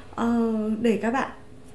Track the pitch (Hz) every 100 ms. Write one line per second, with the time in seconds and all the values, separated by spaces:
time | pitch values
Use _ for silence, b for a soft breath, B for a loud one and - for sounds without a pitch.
0 | B - 233 233 226 220 214 214 233 202
1 | 220 254 - - - - -